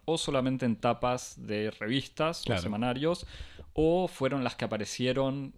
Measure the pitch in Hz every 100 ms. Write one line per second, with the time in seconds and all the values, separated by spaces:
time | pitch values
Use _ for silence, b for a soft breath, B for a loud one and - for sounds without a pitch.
0 | - 160 - 139 131 131 127 110 120 117
1 | 123 127 - - 110 104 107 - 107 135
2 | - - 156 170 - 98 87 104 123 131
3 | 156 175 - B B B B - 160 180
4 | 175 - 135 139 123 - 113 107 101 -
5 | 123 127 135 139 135